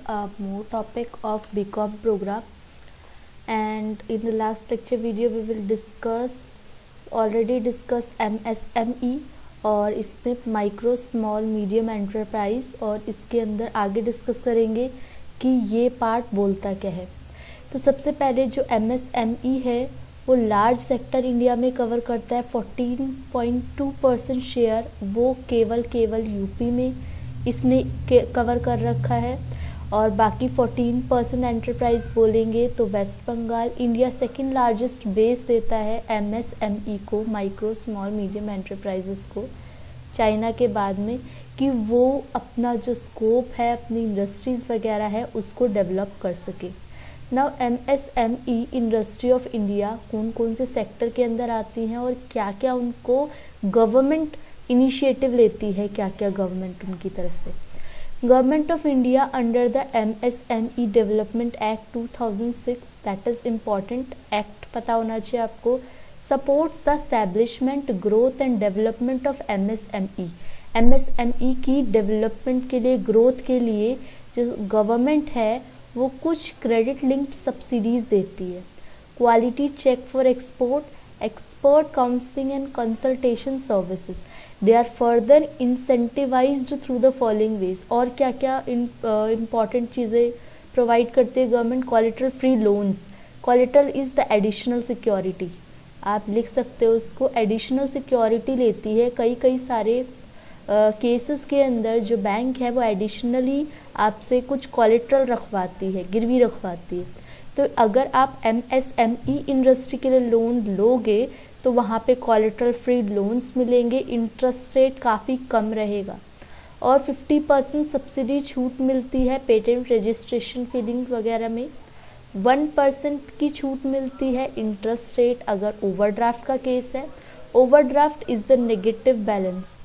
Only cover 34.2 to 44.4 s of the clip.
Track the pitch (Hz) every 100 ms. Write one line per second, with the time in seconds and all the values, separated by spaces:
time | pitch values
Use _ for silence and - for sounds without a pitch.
34.2 | 240 247 269 262 240 214 247 - 214 190
35.2 | 220 247 - 233 226 220 214 226 226 220
36.2 | 208 220 233 - 214 208 208 202 202 208
37.2 | 220 214 196 202 214 220 - 202 196 208
38.2 | 196 208 208 196 190 196 202 190 185 196
39.2 | - - 254 - - - - - - -
40.2 | 220 214 226 226 240 208 196 196 208 247
41.2 | - - - - 269 247 214 240 254 277
42.2 | - 240 - - 240 240 240 233 - -
43.2 | 220 240 247 - 240 240 - 226 226 202
44.2 | 202 -